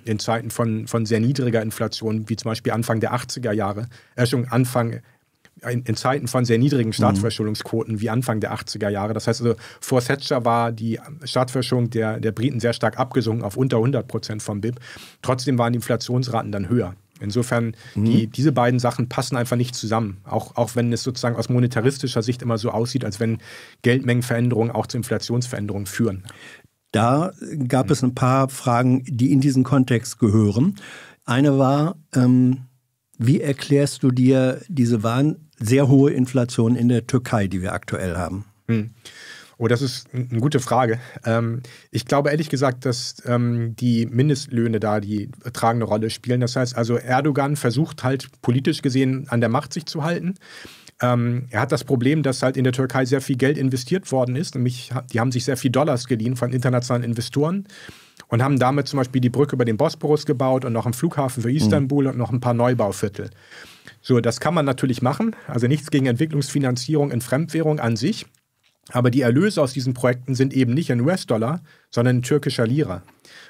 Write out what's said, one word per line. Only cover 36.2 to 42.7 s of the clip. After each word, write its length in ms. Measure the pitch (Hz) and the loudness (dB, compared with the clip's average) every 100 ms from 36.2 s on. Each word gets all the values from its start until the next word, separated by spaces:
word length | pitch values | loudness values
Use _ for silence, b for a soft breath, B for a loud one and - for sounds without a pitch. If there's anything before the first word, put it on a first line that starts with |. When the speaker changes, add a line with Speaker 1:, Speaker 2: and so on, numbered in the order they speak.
| 123 131 120 - 113 123 | 0 0 0 2 2 4
Speaker 2:
in 100 | 120 | 2
der 180 | 120 117 | 2 2
Türkei, 420 | 127 123 117 98 | -2 0 0 0
die 140 | 92 | -2
wir 120 | 92 | -4
aktuell 420 | 87 - - 92 87 | -6 -6 -6 -4 -4
haben? 300 | 82 95 - _ - | -4 -6 -12 _ -4
Speaker 1:
Hm. 220 | 113 110 - B B B B B B | -2 -4 -12 B B B B B B
Oh, 100 | 117 | 0
das 140 | 120 | 0
ist 260 | 135 - - | -2 -6 -10
n-, 160 | 123 127 | -8 -4
eine 80 | 117 | 0
gute 220 | 147 147 | 2 0
Frage. 380 | - 120 123 117 B B 120 | 2 2 2 -2 B B -2
Ähm, 380 | 113 117 117 - B B | 0 0 -6 -10 B B
ich 140 | - - | -6 0
glaube 240 | 143 143 | 0 2
ehrlich 200 | 151 165 | 0 -2
gesagt, 360 | 131 139 | 0 0